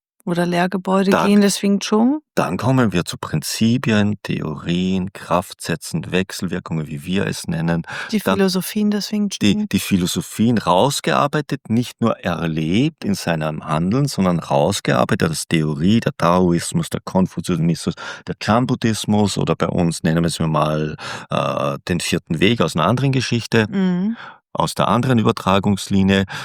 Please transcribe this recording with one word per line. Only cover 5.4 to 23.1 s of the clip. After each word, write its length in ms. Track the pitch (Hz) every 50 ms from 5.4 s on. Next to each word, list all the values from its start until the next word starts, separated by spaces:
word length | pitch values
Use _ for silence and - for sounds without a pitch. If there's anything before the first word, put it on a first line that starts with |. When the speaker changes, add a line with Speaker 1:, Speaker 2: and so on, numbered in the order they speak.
| 87 - - - - - 85 80 - - - 82 76 85 80
Speaker 2:
Wechselwirkungen, 760 | 90 95 - - - 95 87 85 90 - - 82 80 76
wie 180 | 73 76 71 71
wir 220 | 85 90 101 104
es 220 | 104 - - - -
nennen. 340 | 85 80 82 82 85 82 - - - - - - 220
Speaker 1:
Die 80 | 208
Speaker 2:
Dann 160 | - 196 190
Speaker 1:
Philosophien 560 | 196 190 190 180 185 175 - - 208 208 208 208
des 180 | 208 190 -
Wing 200 | 214 208 208 196
Speaker 2:
die, 240 | - - - 208 196
Speaker 1:
Chun? 120 | 214 208 202 -
Speaker 2:
die 80 | 190
Philosophien 800 | - - 101 90 90 87 - 90 80 - - - 110 120 120 104
rausgearbeitet, 1080 | - - 87 92 113 143 143 - - 170 147 131 139 143 - 156 147 - 143 - - -
nicht 320 | 110 120 120 - - _
nur 200 | 117 117 - -
erlebt 840 | - 98 85 78 82 82 78 80 78 80 90 110 135 165 - _ -
in 100 | 101 98
seinem 500 | - - - 82 80 78 78 78 - -
Handeln, 420 | 80 78 78 85 92 107 135 147
sondern 320 | 135 - - 95 90 87 80
rausgearbeitet 920 | - - 71 71 73 90 107 - - - 143 123 113 - - - 92 85
als 200 | 78 - - -
Theorie, 500 | 87 80 78 76 76 69 80 95 110 117
der 140 | - - -
Taoismus, 720 | - 82 85 87 90 92 87 85 82 - - - 85 - -
der 120 | - -
Konfuzianismus, 960 | - - - 95 95 - - - - - 90 80 80 85 82 - - - - - - - - - - -
der 80 | 90 -
Chan-Buddhismus 1000 | - 101 107 120 127 113 127 - - 113 107 - - - 107 104 104 101 - 98
oder 180 | 95 - 82
bei 100 | - 87 -
uns 360 | - - 87 85 80 - -
nennen 180 | 82 80 85 82
wir 60 | 82
es 100 | - -
mal, 560 | 85 80 78 76 76 76 76 78 78 78 78 - - - - - - -
äh, 480 | - 73 71 67 69 - 69 71 69 - - -
den 100 | 87 82
vierten 400 | - - 90 82 - - 82 76
Weg 220 | 87 104 120 -
aus 160 | 90 78 -
einer 100 | 82 76
anderen 240 | 92 120 127 135 139